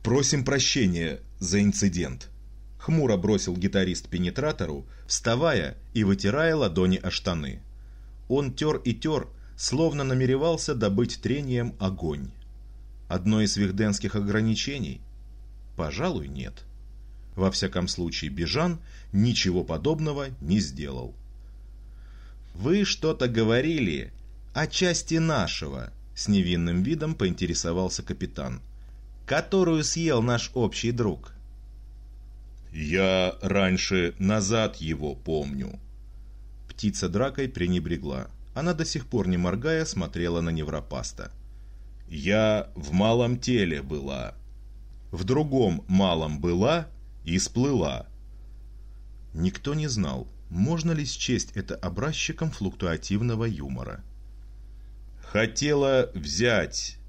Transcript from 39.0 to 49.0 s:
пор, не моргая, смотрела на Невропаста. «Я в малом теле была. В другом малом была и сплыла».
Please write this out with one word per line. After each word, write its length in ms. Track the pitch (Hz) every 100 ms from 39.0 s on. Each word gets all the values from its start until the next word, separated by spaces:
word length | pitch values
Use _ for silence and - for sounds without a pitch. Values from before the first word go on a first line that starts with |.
| -
пор, 220 | 117 98
не 80 | 90
моргая, 480 | 90 101 147 160
смотрела 560 | 160 95 85 85 87 85
на 80 | 82
Невропаста. 840 | 82 73 76 - 65 57 - - - - - - - - - -
«Я 600 | 80 78 104 110 107 -
в 180 | - 71
малом 460 | 87 107 117 120 123
теле 440 | - 120 92 73
была. 520 | 69 73 67 67 55 - - - - - - - -
В 140 | 85
другом 600 | 92 139 156 135 107 82 -
малом 540 | 95 95 82 78 73
была 480 | 87 87 117 165 156 - - - 170
и 120 | 185
сплыла». 680 | - 123 135 127 78 60 - - - - - - - - - -